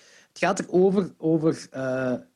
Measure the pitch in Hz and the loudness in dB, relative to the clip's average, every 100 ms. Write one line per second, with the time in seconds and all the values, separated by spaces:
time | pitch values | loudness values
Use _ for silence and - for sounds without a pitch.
0 | _ _ _ - 175 190 - 175 196 196 | _ _ _ -4 -2 -2 0 4 4 2
1 | 170 - 160 160 156 - - 131 131 131 | -2 -4 0 2 2 -2 -6 -8 -4 -2
2 | 127 123 - | -2 -4 -8